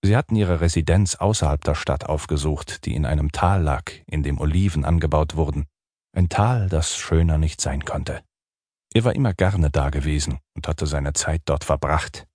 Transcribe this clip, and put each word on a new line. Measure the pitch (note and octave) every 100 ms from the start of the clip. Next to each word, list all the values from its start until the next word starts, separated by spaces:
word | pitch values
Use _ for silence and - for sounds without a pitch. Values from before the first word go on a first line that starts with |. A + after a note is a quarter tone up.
Sie | G2 A2+
hatten | - A2
ihre | G2 E2+
Residenz | E2+ E2+ D2+ F2+ G2 -
außerhalb | G2 G#2+ D2+ C#2+
der | - D2
Stadt | - C#2 -
aufgesucht, | D#2 - D#2 D2 C#2+ - - -
die | D2
in | C#2
einem | D2 D2
Tal | - F2+ G2
lag, | D#2 C#2 - - -
in | D2+
dem | C#2+ C#2
Oliven | D2+ D#2+ G2 D#2 C#2
angebaut | E2+ D#2 D2+ D2+ D#2
wurden. | D2 C#2+ D2 _ _ _ _
Ein | - F2
Tal, | - G#2+ B2 F#2+
das | D#2+ D#2+ -
schöner | - E2 E2 D#2
nicht | D#2 -
sein | - C#2 C#2+
konnte. | D2+ C#2 C#2 _ _ _ _ _ _ _
Er | A2+
war | A#2
immer | - C3
gerne | F#2 F#2 G2 D2+
da | C#2+ C#2
gewesen | C#2+ C#2 D2+ C#2+ C2+ _ -
und | D2+
hatte | D2+ D2+
seine | D2 C#2+
Zeit | D2 - D#2+ -
dort | D2
verbracht. | - C#2+ C#2 D#2 - - -